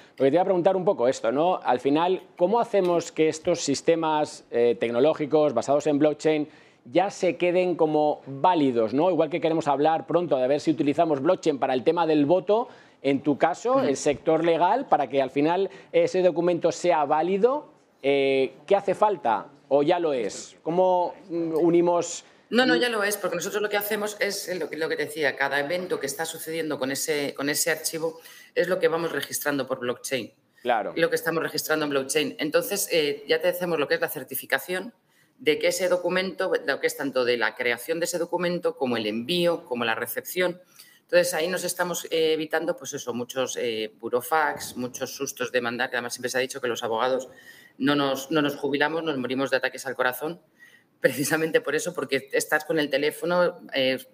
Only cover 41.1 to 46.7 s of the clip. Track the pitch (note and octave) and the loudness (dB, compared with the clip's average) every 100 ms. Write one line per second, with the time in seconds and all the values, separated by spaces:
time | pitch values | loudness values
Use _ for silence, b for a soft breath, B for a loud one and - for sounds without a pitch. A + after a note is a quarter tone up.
41.1 | F3 F3 E3+ E3+ F#3 F3+ - F3 E3+ - | 2 2 0 -2 -2 -4 -4 -4 -4 -4
42.1 | D#3+ D#3+ D#3 D#3 D#3+ E3 - C3 C3+ B2 | 0 0 0 -2 -2 -2 -6 -8 -10 -6
43.1 | A#2 A#2+ C3 B2 - A#2+ A2 G#2+ - A2+ | -6 -6 -4 -4 -4 -4 -4 -6 -8 -4
44.1 | B2 - D#3+ D3 C#3+ - A#2+ B2 - B2+ | -4 0 0 0 -2 -10 -8 -8 -8 -10
45.1 | - C#3 - A#2+ B2 A#2+ A#2+ B2+ B2 A#2 | -8 -8 -6 -2 -2 -2 -2 -4 -4 -6
46.1 | - B2 B2+ C3 C3+ B2 | -6 -4 -2 -4 -4 -4